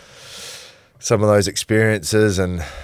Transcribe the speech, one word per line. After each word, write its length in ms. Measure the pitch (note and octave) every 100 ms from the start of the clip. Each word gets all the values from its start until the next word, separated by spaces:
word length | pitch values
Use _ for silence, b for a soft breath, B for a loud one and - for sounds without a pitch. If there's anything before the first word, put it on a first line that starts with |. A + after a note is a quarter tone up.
| B B B B B B B B B B
some 220 | - A2
of 80 | G#2
those 180 | G#2 F#2+
experiences 920 | F2+ - A2 A2 G#2+ D#2+ G#2+ G#2+ F#2
and, 260 | F#2 F2+ D#2 B